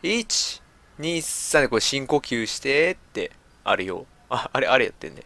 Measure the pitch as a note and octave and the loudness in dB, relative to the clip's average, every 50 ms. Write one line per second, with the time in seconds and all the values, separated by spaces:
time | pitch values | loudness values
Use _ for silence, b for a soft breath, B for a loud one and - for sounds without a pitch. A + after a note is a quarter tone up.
0 | - E3+ G#3+ - A3 - - - - - - - - - _ _ - _ _ - | -2 -2 -2 -2 -2 -2 -2 -2 -2 -4 -6 -12 -16 -20 _ _ -20 _ _ -8
1 | D3 E3 E3+ E3 D#3+ - - - - - - D#3 C#3 A#2+ A#2 A2 - - - C#3 | -6 -4 -4 -2 -4 -4 -6 -6 -4 2 4 4 4 6 2 2 2 2 0 -2
2 | C3+ B2 D3+ D3 - - B2 A#2 A2+ A2 - - - C3+ C3+ D3 D#3+ F3 F#3 - | 0 2 0 0 0 0 -2 -2 -2 -4 -6 -6 -2 0 2 2 2 2 0 -4
3 | - - _ A2 F2+ - - - _ _ _ _ _ G2+ G2 G2 F#2+ F#2+ F2+ F2 | -10 -10 _ -6 -6 -6 -8 -16 _ _ _ _ _ 0 0 0 0 -4 -6 -8
4 | - _ _ _ - _ B2+ B2 - - - C3 C3+ E2+ C3 C3 A#2 F2+ - - | -10 _ _ _ -8 _ -4 -4 -4 -2 -2 0 2 4 4 4 4 2 -2 -10
5 | - - - D2 - | -14 -14 -14 -16 -20